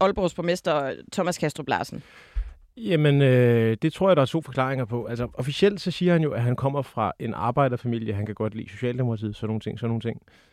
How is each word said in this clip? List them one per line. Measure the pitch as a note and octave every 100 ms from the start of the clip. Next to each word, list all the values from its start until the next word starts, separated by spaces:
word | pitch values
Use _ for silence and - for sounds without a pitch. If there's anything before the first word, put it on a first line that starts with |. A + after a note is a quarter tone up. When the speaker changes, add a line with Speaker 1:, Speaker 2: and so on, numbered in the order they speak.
Speaker 1:
Aalborgs | F#3+ G3+ F3+
borgmester | - E3+ F3+ F3+ D3+ C3+ D#2+ -
Thomas | - F3+ -
Kastrup | D#3 - C3+
Larsen? | F#2 - A2 - - - - - - _ -
Speaker 2:
Jamen, | G#3+ D#3+ D3 C#3
øh, | C3+ B2+ A#2+ A#2 A2+ A2
det | D#3+
tror | - F#3+
jeg, | D#3
der |
er | C3
to | E3
forklaringer | C#3 B2+ C3 C3
på. | A2 A#2+ A2+
Altså, | A#2 A#2+
officielt | - C3 - G3+ G3+
så | F#3
siger | - F3+
han | E3+
jo, | D3+
at | G#2+
han | B2 B2
kommer | C3+ C#3+
fra | B2+ - G#2 -
en | A2+
arbejderfamilie, | - A2+ C3 C3+ A#2+ B2 A#2 A2
han | G2+ G#2+
kan |
godt | G2+ A2
lide | A2 A2+
Socialdemokratiet, | G2+ B2 B2+ B2 A2 G#2+ G#2
sådan | A2
nogle | A2
ting, | A2 G#2+
sådan | A#2
nogle | A#2
ting. | A2+ - _ _ _